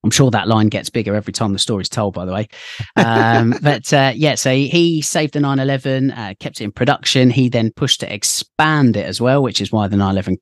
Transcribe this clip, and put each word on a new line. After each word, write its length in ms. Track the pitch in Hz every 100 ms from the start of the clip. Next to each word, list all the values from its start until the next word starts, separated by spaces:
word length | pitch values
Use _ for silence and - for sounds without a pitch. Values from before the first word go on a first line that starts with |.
I'm 60 | 110
sure 220 | - 135
that 160 | 107 92
line 180 | 110 107
gets 240 | 101 -
bigger 240 | 120 107
every 180 | 104 101
time 200 | - 110
the 80 | 98
story's 280 | - 104 92
told, 260 | - 104
by 100 | 90
the 80 | 92
way. 160 | 95 107 - - - 110 -
Um, 580 | 117 113 113 117 113 123
<laughs> 40 |
but, 300 | 147 131 -
uh, 180 | 147 135 120
yeah, 180 | 151
so 160 | 113 139
he, 160 | 131 139
he 340 | 170 170 160
saved 320 | 143 170 151
the 60 | 151
nine 220 | 143 139
eleven, 500 | 135 135 135 131 131
uh, 240 | 120 104 95
kept 200 | - -
it 40 |
in 80 | 107
production. 580 | - 123 139 - 135 127
He 180 | 120 127
then 220 | 120 113
pushed 300 | - 139 -
to 120 | -
expand 840 | 104 - - - - 151 156 127 104
it 100 | 87
as 140 | -
well, 240 | 120 139
which 160 | 131 -
is 100 | 101
why 160 | 110 98
the 100 | 101
nine 140 | 98
eleven 280 | 98 95 92